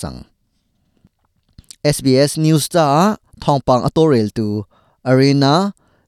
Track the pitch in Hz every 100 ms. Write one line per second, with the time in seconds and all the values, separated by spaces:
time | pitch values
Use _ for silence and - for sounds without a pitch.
0 | 73 65 - _ _ _ _ _ _ _
1 | _ _ _ _ _ _ - - 147 143
2 | 131 127 143 160 156 156 - 175 147 147
3 | 202 - _ - - 143 - 123 90 165
4 | 160 123 104 - 107 104 - _ _ _
5 | 127 131 135 139 135 160 202 - _ _